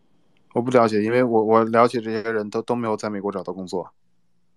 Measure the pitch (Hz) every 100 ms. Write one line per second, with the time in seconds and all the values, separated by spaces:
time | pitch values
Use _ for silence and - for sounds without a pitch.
0 | _ _ _ _ _ 120 120 123 117 107
1 | 107 120 127 113 110 113 113 113 120 123
2 | 110 110 107 110 104 113 113 120 117 107
3 | 110 104 98 95 87 92 90 92 82 _
4 | _ _ _ _ _